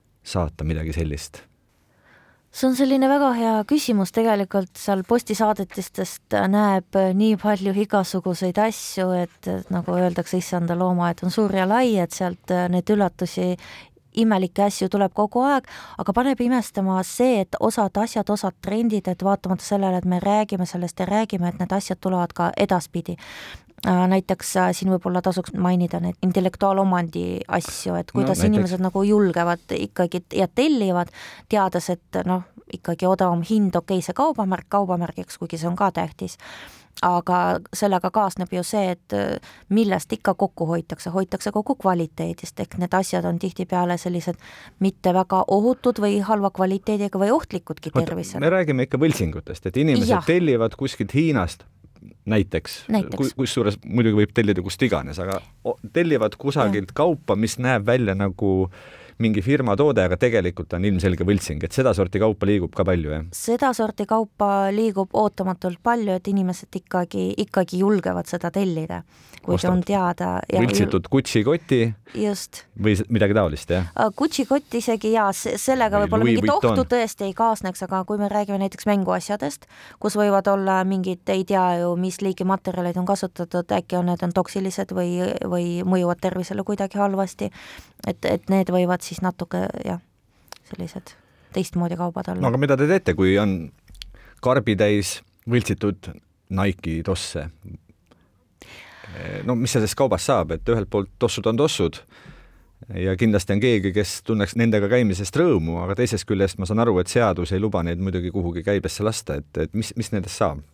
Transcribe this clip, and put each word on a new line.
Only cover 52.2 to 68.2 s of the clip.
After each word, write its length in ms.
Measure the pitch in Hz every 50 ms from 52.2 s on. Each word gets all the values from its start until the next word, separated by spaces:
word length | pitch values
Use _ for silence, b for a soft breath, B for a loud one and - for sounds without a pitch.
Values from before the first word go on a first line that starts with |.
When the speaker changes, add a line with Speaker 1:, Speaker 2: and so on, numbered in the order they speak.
| _
Speaker 1:
näiteks, 580 | 101 110 107 95 98 - 80 - - - - - -
Speaker 2:
Näiteks. 280 | 220 208 - - -
Speaker 1:
ku-, 200 | - 139 131 - - 131
kusjuures 340 | 120 - 131 110 104 104 - -
muidugi 300 | - 98 120 117 113 104
võib 180 | 104 104 - -
tellida 280 | 120 110 101 101 92
kust 200 | 90 95 - - 139
iganes, 360 | 117 98 73 65 69 76 95
aga 200 | 90 95 95 92 - - - _ _
o-, 120 | 120 120 - - 104 -
tellivad 420 | 165 175 165 151 120 107 107 - -
kusagilt 540 | - 139 135 151 120 104 98 104 95 -
Speaker 2:
Jah. 80 | - - 151
Speaker 1:
kaupa, 320 | 175 160 - - - 101
mis 220 | 101 113 110 - 123
näeb 260 | 123 127 127 110 101
välja 300 | 113 120 131 120 98 95
nagu 540 | 98 101 98 90 - 104 98 95 92 92 90 B B B B B B B B B -
mingi 220 | 117 110 107 104 90
firma 300 | 123 143 143 127 113 101 95
toode, 240 | 147 151 123 110 92
aga 140 | 87 90 -
tegelikult 560 | 127 123 113 107 90 87 85 - 85 - 90
on 120 | 87 92
ilmselge 380 | 104 98 90 85 95 90 78 87
võltsing, 380 | 92 104 95 - - 76 73 80
et 80 | 85
sedasorti 480 | - - 131 123 113 107 95 90 - 98
kaupa 280 | 107 110 104 - 101 98
liigub 240 | 104 98 87 80 -
ka 80 | - 92
palju, 280 | 87 92 85 78 73 78
jah? 120 | 78 80 87
Speaker 2:
Sedasorti 760 | 87 - - 226 233 240 285 262 240 - 220 214 - - 208 -
kaupa 600 | 220 226 220 208 - - 208 202 196 196 196 196 202
liigub 400 | 214 226 226 190 196 196 190 -
ootamatult 640 | 220 214 202 - - 185 190 180 - - 185 175 - _
palju, 320 | 233 233 240 214 202 185 185
et 100 | 180 202
inimesed 460 | 196 196 185 180 175 - - - -
ikkagi, 520 | 185 - _ - 180 175 175 - 196 185 185 202 -
ikkagi 400 | 214 - - 190 180 180 - 180 190
julgevad 420 | 202 214 190 - 185 180 180